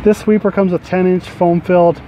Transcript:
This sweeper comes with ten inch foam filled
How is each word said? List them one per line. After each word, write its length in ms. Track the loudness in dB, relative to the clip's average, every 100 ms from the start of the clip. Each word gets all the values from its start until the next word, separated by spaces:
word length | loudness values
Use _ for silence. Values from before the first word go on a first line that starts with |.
This 140 | 2 0
sweeper 320 | 0 0 0
comes 220 | 0 -2
with 120 | -2
ten 220 | -4 -2 0
inch 240 | 0 -4
foam 320 | -2 0 0
filled 400 | 2 2 2 0